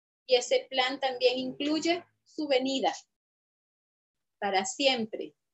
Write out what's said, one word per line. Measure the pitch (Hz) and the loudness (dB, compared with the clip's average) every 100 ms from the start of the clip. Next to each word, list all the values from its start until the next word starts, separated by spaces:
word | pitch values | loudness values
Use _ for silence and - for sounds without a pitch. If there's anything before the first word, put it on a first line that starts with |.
| _ _ - | _ _ 0
y | 247 | 2
ese | 247 254 - | 2 0 0
plan | 262 254 269 | -2 -2 -2
también | 262 247 247 254 | -4 2 2 2
incluye | 254 - 285 320 330 339 - _ | -2 -4 -2 0 0 -2 -4 _
su | _ - 294 | _ -8 0
venida | 254 262 269 175 - - _ _ _ _ _ _ _ _ _ _ _ _ _ | 0 2 0 -2 -2 -10 _ _ _ _ _ _ _ _ _ _ _ _ _
para | 202 190 | -2 0
siempre, | 202 - 269 254 220 - 151 - _ | 0 0 2 2 -2 -8 -12 -16 _